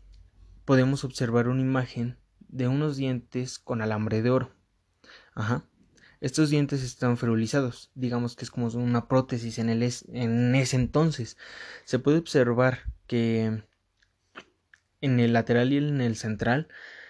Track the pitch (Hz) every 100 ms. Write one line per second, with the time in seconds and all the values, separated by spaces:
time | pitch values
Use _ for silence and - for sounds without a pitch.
0 | - - - _ - - - 131 127 135
1 | 131 - 123 120 120 131 131 131 123 120
2 | 120 - _ _ - 127 123 135 151 135
3 | 135 123 120 127 127 - - 117 110 107
4 | 107 110 117 127 123 _ _ _ _ _
5 | - - _ - 107 135 - _ _ _
6 | - - 139 156 151 147 139 139 127 -
7 | 123 120 117 110 113 143 127 - - 131
8 | 123 120 120 - 120 120 117 120 123 120
9 | - 131 127 120 117 113 113 113 123 123
10 | - 123 117 117 123 135 127 127 120 147
11 | 160 147 113 - - - - - - 123
12 | 143 160 165 147 120 120 127 123 - -
13 | - 120 117 113 110 110 - _ _ _
14 | _ _ _ - - _ _ _ _ _
15 | 139 123 117 117 113 120 127 143 147 143
16 | 120 110 110 104 110 135 160 - - -